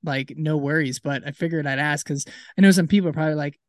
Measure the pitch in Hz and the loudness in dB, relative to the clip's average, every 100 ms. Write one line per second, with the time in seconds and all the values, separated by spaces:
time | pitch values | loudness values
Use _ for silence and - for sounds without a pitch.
0 | - 135 135 156 156 156 139 156 143 127 | -4 -6 -6 -6 -2 -2 0 0 -2 -4
1 | 147 139 147 143 170 160 143 135 147 147 | -6 -6 -8 -6 -4 -2 -2 -2 -2 -2
2 | - 143 - - - - 196 185 170 202 | -4 -8 -8 -16 -10 4 6 6 4 2
3 | 180 156 156 151 143 - | 2 -2 -2 -2 -6 -10